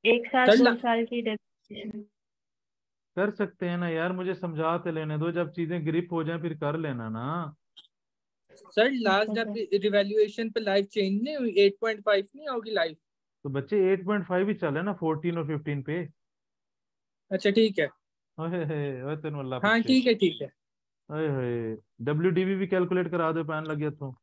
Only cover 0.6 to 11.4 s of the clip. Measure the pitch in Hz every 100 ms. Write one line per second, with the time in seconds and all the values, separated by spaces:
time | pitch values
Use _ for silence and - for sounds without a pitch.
0.6 | 247 233 240 233 233 240 226 214 _ _
1.6 | _ 208 208 208 208 _ _ _ _ _
2.6 | _ _ _ _ _ - 202 208 190 _
3.6 | 180 175 175 160 175 185 185 180 175 156
4.6 | 160 170 175 160 156 151 165 170 160 165
5.6 | 160 175 156 160 175 170 156 170 165 156
6.6 | 147 160 156 120 113 110 127 170 160 -
7.6 | _ - _ _ _ _ _ _ _ -
8.6 | - - 247 269 214 196 220 220 220 214
9.6 | 202 196 208 202 202 214 208 208 226 226
10.6 | 208 202 196 214 190 202 254 302